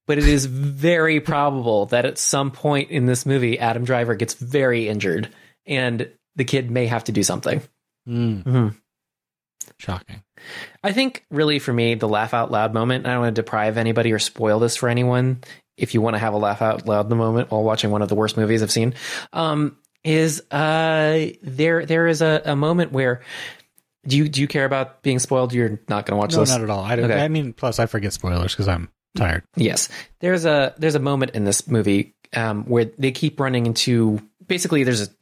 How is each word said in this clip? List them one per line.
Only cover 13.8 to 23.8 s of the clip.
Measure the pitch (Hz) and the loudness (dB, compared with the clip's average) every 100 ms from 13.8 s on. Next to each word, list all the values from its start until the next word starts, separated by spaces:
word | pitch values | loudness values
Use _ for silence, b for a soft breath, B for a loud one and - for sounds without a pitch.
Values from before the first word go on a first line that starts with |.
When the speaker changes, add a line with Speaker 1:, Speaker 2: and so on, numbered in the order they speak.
| 113 113 113 | 0 2 2
Speaker 1:
or | 107 | 0
spoil | - - 110 107 | -2 -2 0 2
this | 117 - | 2 0
for | 120 | 0
anyone. | 120 123 123 127 123 B B _ - | 2 2 2 0 -2 B B _ -8
If | 127 | -2
you | 117 | 0
wanna | 113 107 | 0 0
have | 110 | -2
a | 104 | 0
laugh | 104 104 | 0 0
out | 110 - 113 | 0 0 0
loud | 104 104 | 0 2
moment | 117 110 117 - | 0 2 0 0
while | 107 | 0
watching | 110 110 107 | 0 0 0
one | 104 | 0
of | 98 | 0
the | |
worst | 104 110 113 | 0 0 0
movies | 107 113 | 0 2
I've | 104 | 0
seen, | 117 120 123 B B B | 0 0 -4 B B B
um, | 165 156 147 143 - _ _ | -4 -2 0 -2 -6 _ _
is, | 156 156 160 143 - | 0 2 2 -2 -6
uh, | 147 156 160 160 156 151 160 156 - | -2 0 2 2 2 2 2 -2 -6
there, | 143 131 160 165 | -10 0 2 2
there | 160 165 165 | 2 2 2
is | 156 | 2
a, | 160 156 | 2 2
a | 156 143 | 0 0
moment | 151 175 160 | 2 2 0
where, | 135 127 123 B B B B B _ | 0 0 -2 B B B B B _